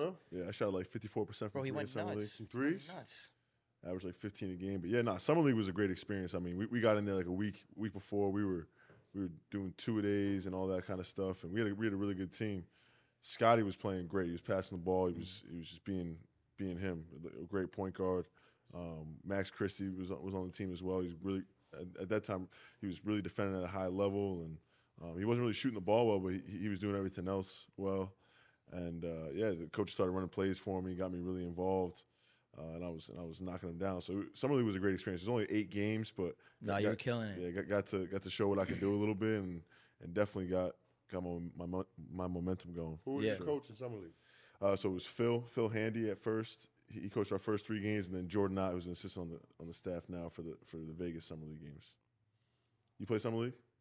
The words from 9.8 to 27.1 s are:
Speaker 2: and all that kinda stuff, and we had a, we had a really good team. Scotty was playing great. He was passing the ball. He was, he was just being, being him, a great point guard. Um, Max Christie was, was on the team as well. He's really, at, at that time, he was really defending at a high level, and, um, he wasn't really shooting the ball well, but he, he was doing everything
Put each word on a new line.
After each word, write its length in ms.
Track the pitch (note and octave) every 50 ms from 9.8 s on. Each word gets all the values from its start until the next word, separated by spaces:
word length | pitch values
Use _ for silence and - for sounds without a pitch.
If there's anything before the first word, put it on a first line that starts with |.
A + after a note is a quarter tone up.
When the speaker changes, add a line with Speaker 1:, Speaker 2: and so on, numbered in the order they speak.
| - A#2+ A2 G#2+ G2+ G2+ G2+ G2+ G2+ G2+ G2 F#2+ F#2
Speaker 2:
and 80 | F#2 F#2
all 120 | F#2 F#2+
that 180 | F#2 F#2 F#2 -
kinda 160 | - F#2+ F#2 F2+
stuff, 400 | - - G2 F#2+ F#2 F#2 - -
and 80 | E2 F#2+
we 60 | A2+
had 100 | A2+ G2+
a, 40 | G2
we 100 | G#2 A2+
had 80 | G#2+ G2
a 40 |
really 160 | G2 G2+ G2+ F#2+
good 160 | F#2 F#2+ E2+
team. 340 | - - A2+ G#2 G2 F2+ E2+ - _ _ _ _ _ _ _ _ _ _
Scotty 420 | - - - - A#2 A2+ A#2 A#2 G#2
was 120 | G2 F#2
playing 320 | - - G2+ F#2+ F#2 F2
great. 200 | D#2+ G2 G2 F2+
He 40 | F2
was 100 | E2+ E2+
passing 360 | - - G2 F#2+ F#2 - G2
the 60 | F2 E2+
ball. 240 | F#2 F#2 F#2 F#2
He 60 | F2+ E2+
was, 260 | E2 E2+ F#2 - - - B1
he 60 | E2+
was 100 | E2+ D#2+ -
just 140 | E2+ E2+ -
being, 340 | G2+ F#2+ F#2 F2 E2+ D#2+ - - _ _ _ _ _ _
being 200 | - G2 F#2 F2+
him, 260 | - G2 F#2+ F2 D#2+ D#2+ F2 - D#2 E2+ - - C2
a 40 | F2
great 260 | E2+ G2+ F#2+ F2+ F2
point 220 | - G#2 F#2+ F#2+ F2
guard. 300 | - F#2+ F#2 F#2 F2+ E2 - _ _ _ - _ _ _ - -
Um, 420 | F2+ F2 E2+ D#2+ D#2 D#2 D#2+ D#2 - -
Max 240 | F#2 G2 G2 F#2+ -
Christie 400 | - - G#2 F#2 - - G2 F#2+
was, 200 | F#2 F#2+ F2+ F2+
was 240 | F#2+ - F2 F#2+ G2
on 100 | F#2 F#2
the 60 | F2+
team 200 | - - G2+ F#2
as 120 | F2 E2+ F#2
well. 160 | F#2 F#2 F#2
He's 140 | F2+ F2 E2+ D#2+
really, 220 | F#2 G2 F#2+ F#2+ F#2 - _ _ _ _ -
at, 300 | - F2+ F2+ F2+ - F#2+
at 60 | F2
that 140 | G#2+ G#2+ -
time, 220 | - G2+ F#2 F#2 - - - - - - _
he 80 | G#2
was 160 | F#2+ E2+ - -
really 160 | G#2 G#2+ G#2
defending 360 | F2 F2 - - G2+ G2 F#2+
at 60 | F#2 F2+
a 40 | F2
high 160 | G2 F#2+ F#2+
level, 540 | F2+ F#2 G2 G2+ G2 G2 G2+ G2+ G2 F#2 E2+
and, 160 | E2 D#2+ D#2 D#2+ - _ _ _ _ _ _ - E2
um, 140 | E2+ E2
he 80 | F2+ G2+
wasn't 160 | A#2 A#2+ A#2+ B2
really 100 | A2+ G2+
shooting 220 | - - C3 A2
the 60 | G2+
ball 260 | F2 G#2 G#2+ A#2+ A#2+
well, 120 | A2+ G2+ F#2+
but 140 | F#2 F#2 F#2+
he, 80 | F#2+ - F2+ G2+ E2
he 80 | G#2 G#2+
was 100 | G2 F2+
doing 160 | G#2 G2+ G2+
everything 320 | G2 F#2+ F#2+